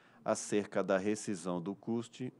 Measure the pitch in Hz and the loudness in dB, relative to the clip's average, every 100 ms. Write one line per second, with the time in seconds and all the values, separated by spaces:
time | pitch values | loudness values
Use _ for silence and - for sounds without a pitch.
0 | - - - 107 - 104 95 104 95 95 | -20 -6 -2 0 2 0 2 0 4 4
1 | 104 107 - 95 92 90 85 98 - 117 | 4 0 -2 -4 -2 -2 -4 -6 -4 -4
2 | 117 - 127 | -4 -8 -10